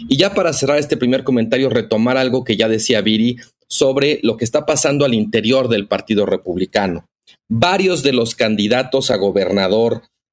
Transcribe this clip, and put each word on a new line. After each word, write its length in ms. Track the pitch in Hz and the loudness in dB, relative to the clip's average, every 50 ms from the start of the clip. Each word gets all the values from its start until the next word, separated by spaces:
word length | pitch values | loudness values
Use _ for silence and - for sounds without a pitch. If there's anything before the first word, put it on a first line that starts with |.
| - - | -4 -2
Y 80 | 131 | 0
ya 160 | 139 185 202 - | 2 0 0 0
para 180 | 208 185 165 143 | 0 -2 -2 -2
cerrar 240 | - 139 131 147 | -2 -2 0 0
este 200 | 147 139 - 147 | 0 0 -2 -2
primer 260 | 117 127 120 131 135 131 | -2 0 0 0 0 0
comentario, 460 | - 127 120 113 113 127 127 135 127 | 0 0 0 0 0 0 0 0 0
retomar 480 | 113 123 107 - 113 107 113 123 127 | 0 0 -2 0 0 0 0 0 2
algo 260 | 131 131 127 120 131 131 | 0 0 0 -2 -2 -2
que 140 | - 110 | -2 0
ya 100 | 98 113 | 0 2
decía 340 | 113 113 110 - - 120 107 | 0 0 0 0 0 0 0
Viri, 360 | 101 110 107 107 113 120 123 123 - - _ _ _ | 2 0 0 2 0 0 -2 -4 -12 -20 _ _ _
sobre 520 | - - - 151 135 131 139 139 147 151 - - | -4 0 2 2 2 2 2 0 0 0 0 -2
lo 140 | 113 110 | -2 -2
que 80 | 113 123 | -2 -4
está 200 | 117 - 147 147 | -2 -2 -2 0
pasando 400 | - 156 127 - 151 143 143 143 | 0 0 0 2 0 0 0 0
al 80 | 135 117 | 0 2
interior 540 | 110 107 104 117 113 107 110 131 135 127 | 0 0 0 -2 0 0 2 2 2 2
del 200 | 117 117 104 101 | 0 0 -2 -2
Partido 380 | - 101 95 - - 110 101 101 | -2 -4 -4 -2 -2 0 0 2
Republicano. 800 | 95 95 92 - 92 85 92 92 - - 107 101 95 85 82 - _ _ _ _ _ - _ _ - | 0 -2 -4 -4 -4 -4 -4 -4 -2 0 0 0 0 -4 -6 -10 _ _ _ _ _ -20 _ _ -4
Varios 540 | 113 113 139 175 190 190 190 185 180 147 135 | -2 0 0 2 2 2 2 0 0 0 0
de 100 | 139 127 | 0 0
los 220 | 123 117 117 - | 0 0 -2 -2
candidatos 760 | - 123 110 107 101 101 101 120 127 131 131 - 135 123 - | 0 0 0 0 0 0 0 0 0 0 0 -2 -2 0 0
a 60 | 120 | 0
gobernador 840 | 98 95 101 92 101 95 90 98 101 95 92 101 110 113 117 104 113 - _ _ _ _ _ | 0 0 0 0 0 0 0 0 0 0 0 2 2 2 0 -2 -4 -10 _ _ _ _ _